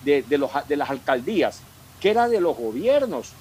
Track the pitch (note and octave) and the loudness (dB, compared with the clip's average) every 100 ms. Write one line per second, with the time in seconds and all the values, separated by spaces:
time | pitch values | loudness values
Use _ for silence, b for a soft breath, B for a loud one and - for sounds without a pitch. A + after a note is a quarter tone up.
0 | C3 C#3+ A#2+ C#3+ C3+ C#3+ C#3 D3 C3+ C3+ | 0 0 2 0 0 -4 -2 -2 -2 -4
1 | - C3 C3+ G#3 A2+ - - - - - | -2 -2 0 0 0 -2 -18 -20 -20 -2
2 | F#3+ A3+ A#3+ A3 E3+ A#2 A2+ A#2 A3+ C#4+ | 2 2 2 2 2 0 -4 -2 2 2
3 | B3+ C3+ - - | 0 -4 -8 -18